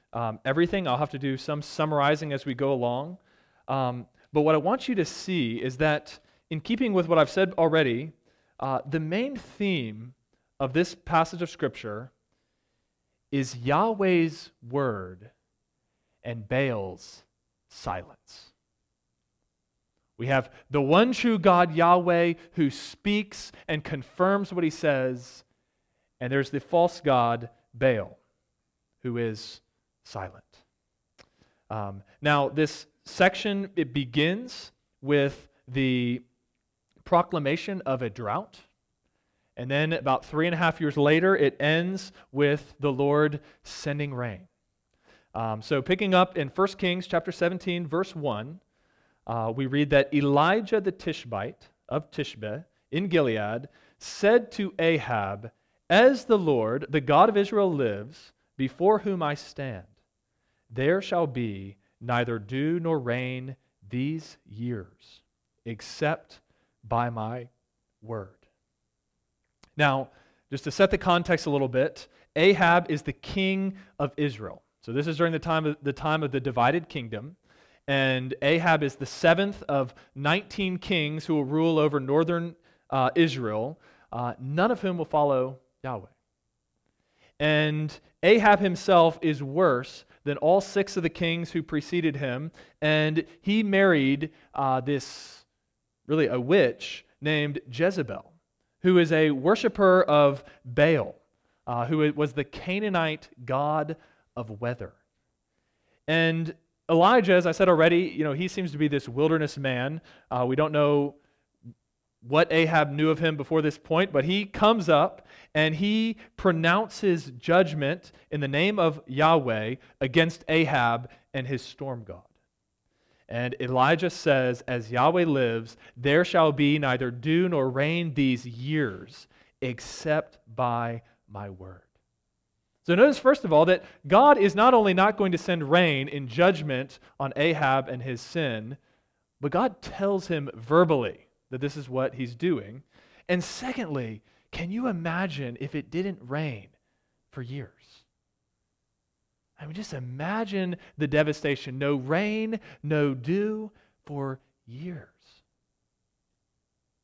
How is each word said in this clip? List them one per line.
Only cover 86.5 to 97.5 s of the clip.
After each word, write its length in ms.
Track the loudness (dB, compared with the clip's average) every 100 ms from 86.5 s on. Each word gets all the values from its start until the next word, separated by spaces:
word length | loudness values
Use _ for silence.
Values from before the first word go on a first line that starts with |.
| _ _ _ _ _ _ _ _ -4
And 580 | 0 2 0 -2 -4 -8 _ 0
Ahab 360 | 4 6 6 4
himself 600 | 4 -2 4 6 6 4
is 200 | -2 -2
worse 640 | -4 2 2 2 -4 -16 _ _
than 140 | -6 0
all 240 | 2 2
six 360 | 2 -2 -2 -2
of 60 |
the 60 | -4
kings 420 | -2 -4 -2 -4
who 120 | -6
preceded 520 | -4 -6 -2 -2 0 -2
him, 360 | -4 -6 -8 -14 -20 -4
and 440 | 0 2 2 0 -4 -8
he 220 | -2 0
married, 680 | 2 4 6 4 4 0 -4 _ _
uh, 280 | -4 0 0
this, 640 | -2 -4 -6 -18 -20 -20 _ _ _ _ _ _ -2
really 200 | 0 2
a 120 | 0
witch 680 | 2 4 4 0 -14 -16 _ _
named 380 | -2 -2 -2